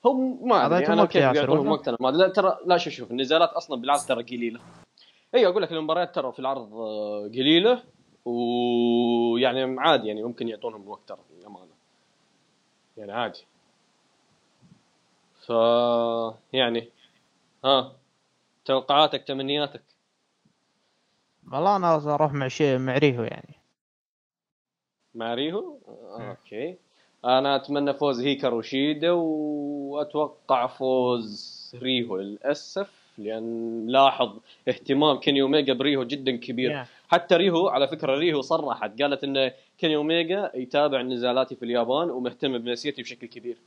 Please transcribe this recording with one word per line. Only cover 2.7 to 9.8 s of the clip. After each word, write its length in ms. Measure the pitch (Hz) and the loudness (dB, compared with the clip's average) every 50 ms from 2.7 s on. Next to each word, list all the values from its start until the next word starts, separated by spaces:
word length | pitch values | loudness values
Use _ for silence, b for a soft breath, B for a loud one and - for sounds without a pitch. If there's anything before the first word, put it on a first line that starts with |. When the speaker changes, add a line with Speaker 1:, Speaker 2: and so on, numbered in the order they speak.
| - | 2
Speaker 1:
شوف، 160 | 135 - 156 139 | 2 2 -4 -8
شوف، 180 | 139 123 - | -10 -10 -8
النزالات 380 | 120 127 135 127 156 165 170 165 | -4 -4 0 2 4 4 4 4
أصلًا 320 | - 165 - - 143 120 | 2 -6 -6 -6 -8 -6
بالعادة 220 | 117 135 143 143 - | 0 0 0 0 2
ترى 200 | - 131 117 117 | -2 -2 -4 -4
قليلة. 360 | - 127 117 120 117 110 120 - - - - - _ _ b b b b b b b - | -8 -8 -6 -6 -6 -6 -8 -18 -20 -20 -20 -20 _ _ b b b b b b b 4
إيه، 120 | 254 226 | 6 6
أقول 160 | 185 180 208 185 | 6 4 2 -2
لك 80 | - | -2
المباريات 440 | 170 160 156 156 160 175 180 165 - | -4 -6 -2 0 0 0 0 -2 -4
ترى 160 | 175 135 127 | -6 -6 -6
في 80 | 117 - | -8 -6
العرض، 340 | 131 131 135 131 117 104 107 | -6 -4 -4 -6 -8 -12 -12
آه، 500 | 113 113 107 107 107 107 104 104 104 104 | -10 -8 -8 -6 -6 -6 -6 -6 -8 -8
قليلة، 560 | 104 113 127 131 147 160 170 190 226 247 240 - _ _ _ _ _ _ _ _ | -8 -4 -2 2 4 4 4 4 4 2 0 -2 _ _ _ _ _ _ _ _
ويعني 1500 | 123 120 120 120 120 120 120 120 120 120 120 120 120 117 120 120 120 120 117 117 117 117 120 131 127 123 131 131 131 131 | -6 -4 -4 -2 -2 -2 0 0 0 2 2 2 2 2 2 2 2 2 2 2 0 0 2 0 0 0 0 -4 -4 -4
عادي 280 | 127 | 0